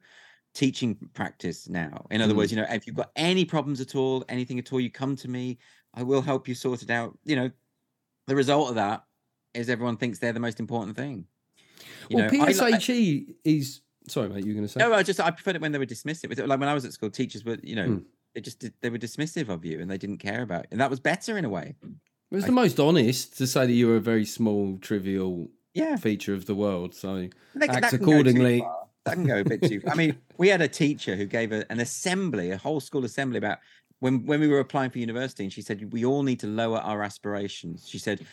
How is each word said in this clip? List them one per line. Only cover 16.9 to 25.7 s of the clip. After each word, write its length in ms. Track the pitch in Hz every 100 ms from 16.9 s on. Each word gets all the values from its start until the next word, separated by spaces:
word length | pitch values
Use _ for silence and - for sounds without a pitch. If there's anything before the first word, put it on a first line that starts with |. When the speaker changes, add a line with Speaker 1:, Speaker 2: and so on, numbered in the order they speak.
Speaker 1:
school, 160 | - 101
teachers 340 | - 127 107
were, 140 | 117 113
you 120 | - 110
know, 120 | 107
Speaker 2:
Mm. 140 | 98 - _ _ 120
Speaker 1:
they 60 |
just 180 | - -
did, 140 | 117 -
they 80 | 123
were 80 | 117
dismissive 500 | 113 - 156 170 117
of 160 | 87 85
you 140 | 78
and 80 | 90
they 60 | 95
didn't 220 | 101 98
care 220 | 101 113
about 220 | 113 85 -
it. 20 |
And 80 | 110
that 100 | 135
was 100 | 135
better 380 | 147 180 - 208
in 60 | 131
a 40 |
way. 260 | 90 76 - - - _ _ -
Speaker 2:
It 40 | 190
was 80 |
Speaker 1:
I 40 | 202
Speaker 2:
the 60 |
most 260 | 254 208 131
honest 580 | 147 175 117 127 - -
to 100 | 131
say 180 | 143 127
that 80 |
you 140 | 120 117
were 80 | 113
a 40 |
very 240 | 113 113 104
small, 520 | - 110 104 98 95
trivial 720 | - 104 95 98 95 87 78 _ _